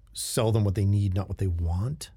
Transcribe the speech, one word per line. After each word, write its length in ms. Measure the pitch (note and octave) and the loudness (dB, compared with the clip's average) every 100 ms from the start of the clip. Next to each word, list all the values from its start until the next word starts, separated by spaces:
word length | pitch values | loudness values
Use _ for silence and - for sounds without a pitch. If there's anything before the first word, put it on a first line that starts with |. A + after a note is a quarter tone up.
| - | -18
sell 400 | - - - A2+ | -10 -4 0 2
them 100 | A2 | 4
what 140 | G2+ F#2+ | 2 2
they 80 | |
need, 300 | G2 G2+ G2+ | 2 2 2
not 140 | F#2 F#2+ | 0 -4
what 100 | G2+ | -4
they 100 | F#2+ | -2
want. 640 | E2+ E2+ F2 A#2 D#3 - | 0 -2 -2 -4 -6 -12